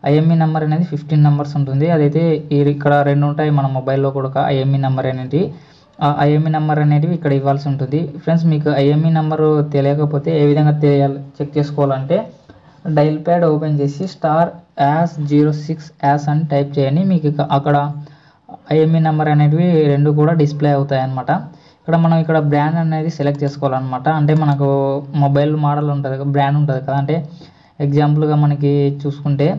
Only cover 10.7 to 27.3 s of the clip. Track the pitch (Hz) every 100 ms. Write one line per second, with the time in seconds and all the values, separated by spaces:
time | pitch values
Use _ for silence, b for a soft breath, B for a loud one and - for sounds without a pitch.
10.7 | 151 147 143 139 139 - - 143 151 143
11.7 | - 139 135 135 180 233 B B B B
12.7 | B - 151 147 151 156 175 170 151 156
13.7 | 147 143 143 190 - 160 156 175 - -
14.7 | - 139 151 170 151 143 147 151 147 151
15.7 | 160 - _ 139 147 147 147 160 143 143
16.7 | 143 135 147 190 180 147 147 - 139 143
17.7 | 147 143 147 B B B B _ - -
18.7 | 151 160 160 160 151 - 151 147 156 180
19.7 | 165 151 143 147 147 151 170 143 147 147
20.7 | 143 139 135 131 131 127 170 - B B
21.7 | B - 170 165 165 160 160 147 147 151
22.7 | 165 160 160 156 160 143 143 143 143 139
23.7 | 131 131 127 135 160 147 156 151 143 139
24.7 | 139 135 139 139 143 143 139 147 151 147
25.7 | 147 147 143 135 131 139 139 139 147 147
26.7 | 131 131 135 139 165 151